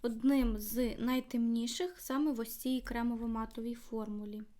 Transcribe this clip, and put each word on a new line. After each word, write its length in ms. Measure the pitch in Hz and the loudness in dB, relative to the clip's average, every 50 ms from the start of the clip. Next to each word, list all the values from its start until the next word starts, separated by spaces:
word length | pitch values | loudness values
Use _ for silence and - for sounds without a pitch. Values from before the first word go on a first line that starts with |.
одним 580 | - 240 226 220 254 269 277 269 254 233 220 208 | 0 0 -2 4 4 6 6 6 6 4 2 0
з 360 | 214 208 214 240 254 233 - | -2 -2 0 2 2 2 0
найтемніших, 1000 | - 226 247 254 254 254 - - 240 233 233 233 233 233 240 - - 359 359 359 - | 0 0 2 2 0 0 0 0 2 2 4 2 2 0 -2 -2 -2 -2 -2 -4 -8
саме 320 | - - 262 269 302 311 | -6 -2 0 2 2 2
в 80 | 269 220 | 2 0
ось 180 | 233 226 - | -4 -6 -6
цій 260 | - - 254 262 254 - | -4 -2 0 0 0 0
кремово-матовій 880 | - 240 233 233 240 233 226 233 233 226 220 226 220 - 233 226 240 233 | -2 -2 0 0 0 0 0 -2 -2 -2 -2 -4 -4 -6 -6 -6 -6 -6
формулі. 680 | 233 - - 226 220 214 214 208 208 208 208 208 214 214 - - - | -6 -8 -6 -6 -4 -4 -4 -6 -6 -6 -8 -8 -10 -10 -12 -16 -20